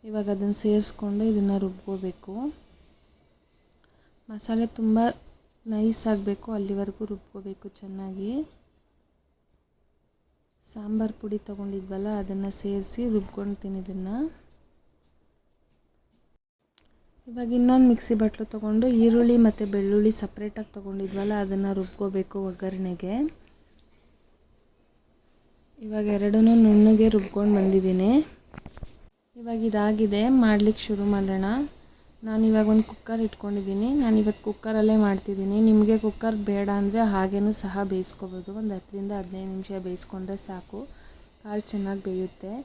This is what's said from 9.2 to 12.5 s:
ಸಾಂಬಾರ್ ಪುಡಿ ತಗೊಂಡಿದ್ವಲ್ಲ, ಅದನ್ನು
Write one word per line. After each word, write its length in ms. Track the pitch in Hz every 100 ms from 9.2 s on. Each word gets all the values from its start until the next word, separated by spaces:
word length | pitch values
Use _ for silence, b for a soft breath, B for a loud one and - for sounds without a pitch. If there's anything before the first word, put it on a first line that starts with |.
| _ _ _ _ _ _ _ _ _ _ _ _ _ _ -
ಸಾಂಬಾರ್ 420 | 214 208 220 220 -
ಪುಡಿ 180 | 214 208 -
ತಗೊಂಡಿದ್ವಲ್ಲ, 600 | 202 202 196 185 190 202 214
ಅದನ್ನು 280 | 196 190 196